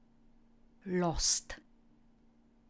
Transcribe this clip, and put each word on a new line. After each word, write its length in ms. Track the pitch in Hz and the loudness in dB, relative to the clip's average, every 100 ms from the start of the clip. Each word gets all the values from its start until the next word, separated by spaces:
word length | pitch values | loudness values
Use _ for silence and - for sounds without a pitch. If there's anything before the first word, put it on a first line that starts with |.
| - _ - - - _ - _ 196 180 | -20 _ -20 -20 -20 _ -20 _ -4 -2
lost. 540 | 175 - - - - - - _ _ _ - _ _ _ _ _ | 0 0 2 2 -2 -12 -18 _ _ _ -20 _ _ _ _ _